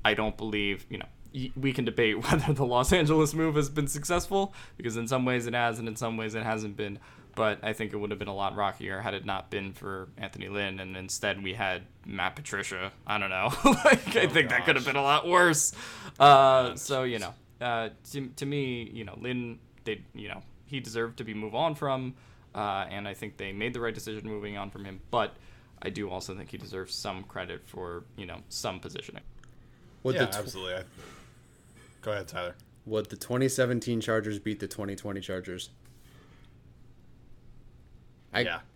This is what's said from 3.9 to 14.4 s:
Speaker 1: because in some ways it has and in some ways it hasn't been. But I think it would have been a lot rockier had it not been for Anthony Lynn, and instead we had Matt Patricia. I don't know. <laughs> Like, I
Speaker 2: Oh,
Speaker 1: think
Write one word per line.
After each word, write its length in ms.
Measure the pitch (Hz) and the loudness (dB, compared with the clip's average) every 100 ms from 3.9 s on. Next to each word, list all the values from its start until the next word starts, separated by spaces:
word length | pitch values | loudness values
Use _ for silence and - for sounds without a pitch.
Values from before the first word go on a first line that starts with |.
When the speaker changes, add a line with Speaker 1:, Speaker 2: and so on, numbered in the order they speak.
| 147 147 175 175 196 196 - - - | -4 0 -2 2 0 0 -4 -18 -8
Speaker 1:
because 220 | 120 113 | -6 -4
in 100 | 117 | 0
some 160 | 131 | 0
ways 220 | 127 123 117 | 2 2 0
it 80 | |
has 240 | 120 120 113 | 2 2 0
and 100 | 113 | -6
in 80 | 110 | -4
some 220 | 117 113 | -4 -2
ways 180 | 110 110 | -4 -4
it 80 | |
hasn't 320 | 113 110 107 101 | -2 -2 -4 -6
been. 240 | 104 101 - - - - | -6 -8 -14 -20 -12 0
But 240 | 110 101 | 0 2
I 100 | 107 | -4
think 180 | 107 107 | -4 -4
it 40 | 104 | -4
would 120 | 104 | -4
have 60 | 101 | -4
been 120 | 101 | -6
a 40 | |
lot 220 | 98 98 101 | -2 -2 0
rockier 460 | 98 - 98 95 | -2 -2 -6 -4
had 120 | 104 | -4
it 120 | 98 95 | -4 -4
not 260 | 95 - | -6 -4
been 220 | 101 98 | -6 -6
for 340 | 92 95 95 92 - | -10 -10 -8 -10 -10
Anthony 300 | 95 98 95 | -10 -10 -6
Lynn, 320 | 101 101 95 | -4 -4 -4
and 160 | 92 92 | -10 -10
instead 480 | 95 - 104 98 | -8 -2 -2 -2
we 100 | 98 | -4
had 300 | 104 98 90 - - - | -2 -2 -2 -8 -18 -8
Matt 320 | 98 90 117 | -2 -2 -4
Patricia. 560 | 147 101 98 95 95 - - | -8 -6 -4 -6 -6 -8 -4
I 120 | 104 | -2
don't 100 | 98 | 0
know. 220 | 92 107 - | 0 0 6
<laughs> 80 | 277 - | 6 8
Like, 320 | 294 262 - - | 8 6 4 2
I 80 | |
Speaker 2:
Oh, 60 | 180 | 4
Speaker 1:
think 200 | 165 | 4